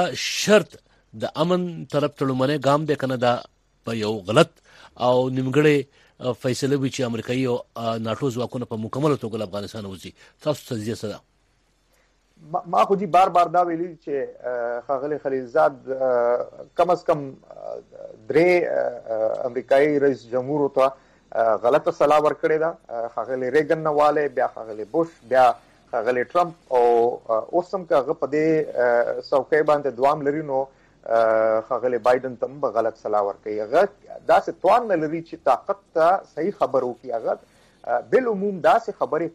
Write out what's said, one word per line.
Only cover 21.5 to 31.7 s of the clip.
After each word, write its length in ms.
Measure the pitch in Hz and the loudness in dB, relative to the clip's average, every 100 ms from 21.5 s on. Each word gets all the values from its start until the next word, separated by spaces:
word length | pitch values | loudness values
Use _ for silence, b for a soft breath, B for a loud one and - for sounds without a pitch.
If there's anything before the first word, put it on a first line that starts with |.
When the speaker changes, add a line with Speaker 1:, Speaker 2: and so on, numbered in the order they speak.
| 104 | 2
Speaker 2:
غلطه 340 | 113 147 170 | 2 2 0
سلا 280 | 165 147 151 | 0 4 4
ورکړې 380 | 151 143 160 156 | 2 0 0 0
ده. 100 | 160 170 - | -2 -6 -10
آه، 200 | 117 117 | -10 -8
ښاغلي 360 | - 113 131 127 | -8 -6 -4 0
ریګن 280 | 143 147 160 | 0 2 0
نه 120 | 156 | 0
والی، 380 | 147 147 147 143 | 2 4 2 -2
بیا 180 | 131 120 | -2 -2
ښاغلي 300 | - 113 107 104 | -4 -12 -12 -4
بوش، 160 | 160 165 - 117 | -2 -2 -6 0
بیا 260 | 127 123 - b b b | 4 4 2 b b b
ښاغلي 320 | 120 110 123 | -4 -2 -2
ټرمپ 300 | 120 175 175 165 - | 0 -2 -2 -4 -2
او، 140 | 127 120 117 117 - - | 2 4 4 2 -2 -2
آه، 180 | 110 - | -4 -2
اوس 220 | 175 175 | -2 -2
هم 100 | 196 | -6
که 120 | - 151 | 0 0
هغه 160 | 131 | 0
په 140 | 160 131 | -2 -2
دې، 500 | 147 160 160 - - | 0 2 0 0 0
آه، 440 | 123 120 117 123 - | 2 2 0 -4 -2
څوکۍ 320 | 143 123 151 | -2 2 2
باندې 260 | 151 147 139 | 2 0 0
دوام 340 | 117 139 156 | 0 0 0
لري، 200 | 143 151 | -2 -4
نو، 240 | 151 135 135 b b b - | -4 -4 -6 b b b -2
آه، 540 | 113 113 110 113 110 | 2 4 2 2 0
ښاغلي 300 | - | -2